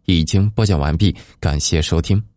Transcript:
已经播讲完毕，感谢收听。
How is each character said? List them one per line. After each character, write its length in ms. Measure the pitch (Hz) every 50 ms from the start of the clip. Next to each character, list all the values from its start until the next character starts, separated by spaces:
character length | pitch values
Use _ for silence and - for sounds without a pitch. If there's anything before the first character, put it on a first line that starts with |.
| -
已 180 | - 90 82
经 280 | 80 - - 95 101 107
播 160 | - - 110
讲 120 | 98 92 73
完 160 | 71 73 78
毕， 220 | 87 101 85 - - - - - -
感 180 | - 78 71 73
谢 220 | - - 85 80
收 220 | 76 - 82 82
听。 200 | 80 - 95 104 - - _